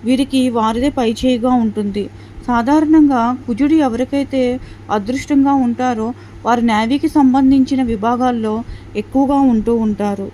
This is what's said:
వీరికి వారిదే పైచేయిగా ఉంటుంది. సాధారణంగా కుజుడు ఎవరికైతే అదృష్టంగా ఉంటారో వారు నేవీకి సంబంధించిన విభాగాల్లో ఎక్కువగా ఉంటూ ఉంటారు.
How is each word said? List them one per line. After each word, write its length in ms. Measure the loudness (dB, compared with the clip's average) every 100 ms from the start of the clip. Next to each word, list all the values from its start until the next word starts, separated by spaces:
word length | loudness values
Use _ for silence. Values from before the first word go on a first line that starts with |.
వీరికి 460 | 0 -2 0 0 0
వారిదే 400 | 0 -2 0 -2
పైచేయిగా 600 | 0 -2 0 0 0 0
ఉంటుంది. 580 | 0 0 -2 -4 -4 -8 -12 -20 -14 -4
సాధారణంగా 920 | -2 2 2 4 4 6 4 0 -2 -6
కుజుడు 280 | -2 2
ఎవరికైతే 880 | 2 2 -2 -4 -4 -2 -2 -2 -2 -8 -18 -6
అదృష్టంగా 640 | -4 -4 -8 0 2 2
ఉంటారో 600 | 2 0 -2 -2 -2 -6 -8 -16 -8
వారు 160 | -2 0
నేవీకి 480 | 2 0 0 -2 0
సంబంధించిన 760 | 4 4 4 4 4 2 0
విభాగాల్లో 800 | -2 -2 -2 0 0 0 -2 -4 -8 -14 -10 -10
ఎక్కువగా 380 | -4 0 2
ఉంటూ 420 | 2 4 2 0 0
ఉంటారు. 540 | 0 -2 -4 -4 -8